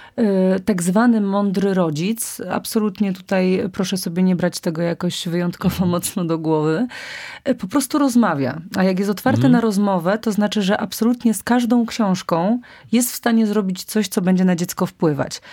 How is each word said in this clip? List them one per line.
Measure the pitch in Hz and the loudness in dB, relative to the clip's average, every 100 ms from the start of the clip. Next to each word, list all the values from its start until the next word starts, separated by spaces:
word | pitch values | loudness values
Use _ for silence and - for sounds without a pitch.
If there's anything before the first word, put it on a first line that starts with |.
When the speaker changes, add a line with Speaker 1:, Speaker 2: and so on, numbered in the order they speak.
| - - | -12 -2
Speaker 1:
y, | 220 190 185 190 | 0 2 2 2
tak | 190 185 | 0 -2
zwany | 170 190 240 226 | 0 2 4 4
mądry | 196 202 202 190 196 | 2 0 0 0 0
rodzic, | 190 170 147 180 226 - - 180 | 2 0 0 -2 -4 -6 -10 -6
absolutnie | 185 - 226 214 190 202 | -6 -2 -2 0 0 -2
tutaj | 185 - 190 185 190 190 | -4 -2 0 2 0 -2
proszę | 185 185 185 | -4 -4 -4
sobie | 180 170 | -4 0
nie | 185 180 | 2 2
brać | 175 - | 0 -2
tego | 185 160 | -4 -2
jakoś | 170 165 175 - 175 | -2 -2 -4 -4 -4
wyjątkowo | 170 175 180 185 180 | -2 -2 -2 -2 0
Speaker 2:
Mhm. | 180 | 0
Speaker 1:
mocno | 175 - - 170 | 0 -2 -4 -2
do | 160 | -2
głowy, | 160 156 156 160 247 - - - - - - | 0 0 2 0 -2 -6 -14 -14 -16 -6 -4
y, | 254 | -2
po | 185 | -2
prostu | 294 277 302 | -2 0 0
rozmawia. | 277 240 214 143 127 156 170 196 | 2 4 2 2 -2 -4 -6 0
A | |
jak | 185 185 | 0 2
jest | 202 | -2
otwarty | 202 254 - | -2 0 4
Speaker 2:
Mhm. | 262 | 4
Speaker 1:
na | 247 | 4
rozmowę, | 226 196 202 190 165 220 | 4 2 2 2 0 -2
to | 226 | 0
znaczy, | 202 208 214 | 0 0 0
że | 190 208 | 0 0
absolutnie | - - 226 247 233 | -2 -2 0 2 0
z | 214 | 0
każdą | - 247 240 240 226 | 0 0 2 2 0
książką | - 202 185 - 165 185 240 - - - | 0 0 0 0 0 0 -2 -4 -20 -2
jest | 233 247 | 0 0
w | - | -2
stanie | 240 226 214 | 0 2 2
zrobić | 208 190 185 | 0 -2 -4
coś, | - 214 196 | -4 -2 -2
co | - | 0
będzie | 185 185 185 | 2 4 4
na | 175 | 2
dziecko | 175 - 180 | -2 -4 -4
wpływać. | - 165 139 - - - | 0 0 0 -4 -8 -14